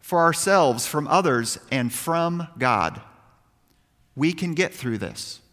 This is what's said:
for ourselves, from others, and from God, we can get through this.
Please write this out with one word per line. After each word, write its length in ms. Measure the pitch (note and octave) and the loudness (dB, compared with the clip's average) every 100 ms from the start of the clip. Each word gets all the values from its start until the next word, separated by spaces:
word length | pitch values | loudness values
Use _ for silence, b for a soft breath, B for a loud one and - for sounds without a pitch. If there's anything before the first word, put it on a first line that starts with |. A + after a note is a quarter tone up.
for 180 | - F3 | 0 4
ourselves, 680 | E3 D#3+ - G3 D3+ A#2 - | 4 4 2 4 4 2 -2
from 200 | D3+ D3 | -4 2
others, 500 | E3+ F3 B2 A2+ - - | 2 4 0 0 -6 -4
and 220 | C3+ B2 | -2 -2
from 560 | - - E3 E3+ E3+ E3+ - | -4 -2 0 0 -2 -8 -2
God, 420 | B2+ A2 E2 - - _ _ _ _ _ _ _ _ _ _ - | 0 2 0 -4 -20 _ _ _ _ _ _ _ _ _ _ -2
we 160 | D#3 | -2
can 220 | E3+ F3+ | -2 -4
get 200 | D#3+ F#3 | -2 -2
through 240 | - B2+ A2 | -2 -6 -4
this. 420 | G2+ - - - _ | -6 -10 -14 -16 _